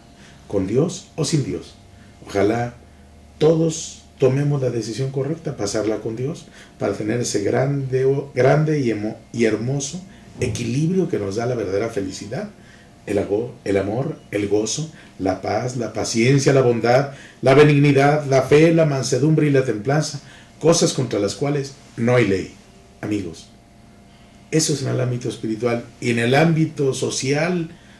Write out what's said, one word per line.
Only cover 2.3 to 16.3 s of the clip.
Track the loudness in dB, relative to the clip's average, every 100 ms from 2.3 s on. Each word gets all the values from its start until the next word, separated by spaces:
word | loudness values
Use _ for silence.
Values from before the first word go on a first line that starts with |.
| 0 2 0 -4 -8 -20 -20 -20 -20 -16 0
todos | 2 4 0 -2 -10 -16 -16 0
tomemos | 0 2 0 0
la | -2
decisión | -4 -6 -6 -6
correcta, | -4 -4 -6 -8 -6
pasarla | -4 -2 -2 -2
con | -4 -6
Dios, | -6 -8 -14 -20 -20 -6
para | -4
tener | -4 -2 -2
ese | -2 -2
grande, | 0 0 0 -2 -2 0 0 0 -4
grande | 0 2 4 2 0
y | 0
emo-, | -2 -4 -8 -10
y | 0
hermoso | 0 0 -2 -4 -6 -10 -16 -20 -16 -6
equilibrio | -6 -4 -4 -2 0 0 0
que | -2
nos | -4 -4
da | -4
la |
verdadera | -4 -4 -2 -2
felicidad, | -4 -6 -8 -10 -10 -10 -14 -20 -20 -20 -18 -4
el | -2
ago-, | 0 -2 -4 -8
el | -2 -2
amor, | 0 -4 -4 -8 -8
el | -4 0
gozo, | 0 -2 -4 -8 -10 -20 -6
la | -4 -4
paz, | -2 -4 -4 -6
la | -6
paciencia, | -6 -4 2 4